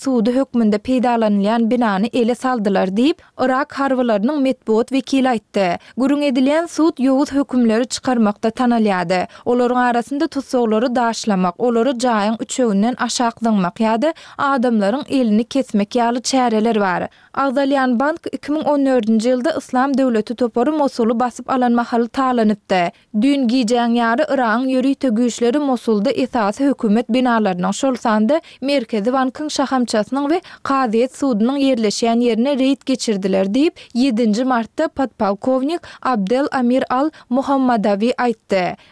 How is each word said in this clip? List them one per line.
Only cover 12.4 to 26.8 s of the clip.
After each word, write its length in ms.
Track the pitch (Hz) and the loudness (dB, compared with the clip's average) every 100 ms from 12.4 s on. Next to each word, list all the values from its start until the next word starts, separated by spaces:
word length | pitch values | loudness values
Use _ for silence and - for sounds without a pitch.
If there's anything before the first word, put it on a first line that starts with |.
| - - 247 196 220 254 | -4 -2 0 2 0 0
aşak 380 | 247 - 233 - | -4 -2 -2 -2
zyňmak 360 | 226 214 180 - | 0 0 0 0
ýa-da 340 | 220 226 294 320 - - | 0 2 0 -2 -10 -4
adamlaryň 680 | 285 269 247 226 196 254 - | 0 0 2 2 0 -2 -2
elini 340 | 277 240 208 | 0 2 2
kesmek 520 | 240 269 254 208 208 247 | 0 -2 -2 -2 0 0
ýaly 260 | 233 247 | 0 -2
çäreler 580 | - 262 247 220 220 220 | -2 0 2 2 0 0
bar. 300 | 202 170 - - _ | 0 -2 -6 -12 _
Agdalýan 680 | - 277 254 277 277 262 233 | -4 -2 0 0 0 0 0
bank 200 | 277 330 - | 0 -4 -8
iki 200 | - - | -10 -6
ming 160 | 302 294 | -4 0
on 180 | 294 269 | 0 2
dördünji 440 | 254 214 226 226 | 2 2 0 0
ýylda 280 | 254 240 - | 0 -2 -4
Islam 400 | - 254 269 262 | -4 -2 0 0
Döwleti 380 | 262 220 208 233 | 0 0 -2 -4
topory 360 | 247 233 247 | -2 0 0
Mosuly 480 | 311 277 - 220 233 | 0 -2 0 0 0
basyp 300 | 247 - 247 | -2 -4 -6
alan 240 | 262 247 | -2 0
mahaly 340 | 240 233 240 233 | 0 0 -2 -2
talanypdy. 840 | - 262 247 214 214 - 190 175 - _ 214 | -2 0 2 2 0 -2 -2 -2 -6 _ -2
Dün 260 | 262 285 247 | 0 2 2
giýjäň 440 | 254 220 240 233 240 | 0 2 2 2 2
ýary 240 | 233 240 311 | 2 0 0
Iran 300 | 277 240 220 | 0 0 0
ýörüýte 460 | 262 262 254 277 269 | 0 0 0 0 0
güýçleri 480 | 214 247 - 240 285 | 0 0 0 0 0
Mosulda 520 | 294 247 - 214 208 | 0 -2 0 0 0
esasy 520 | 247 254 254 202 208 | -2 -2 0 -2 0
hökümet 460 | 277 254 | 0 0